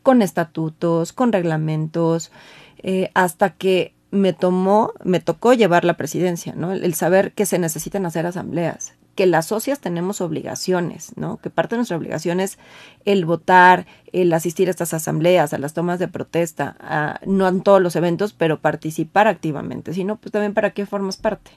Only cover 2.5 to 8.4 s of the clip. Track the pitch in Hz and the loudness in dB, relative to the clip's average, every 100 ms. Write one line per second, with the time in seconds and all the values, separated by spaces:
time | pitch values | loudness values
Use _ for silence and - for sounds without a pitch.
2.5 | - - - - 185 185 - 180 - 196 | -20 -20 -12 -4 -4 -2 0 0 0 -2
3.5 | _ 190 180 160 _ _ 202 190 170 180 | _ 0 0 0 _ _ 0 0 2 0
4.5 | 185 190 208 247 - - 175 165 165 233 | 2 2 2 2 -4 -2 -2 -2 0 2
5.5 | 247 196 175 175 170 - 151 180 175 - | 4 4 4 2 -2 -6 -2 -2 -4 -10
6.5 | - 165 190 185 160 165 190 196 - 202 | -8 -6 -4 -4 -2 2 2 2 -2 -2
7.5 | 180 165 160 - 202 180 165 170 180 | 0 -2 -4 -8 -6 -4 -2 -4 -6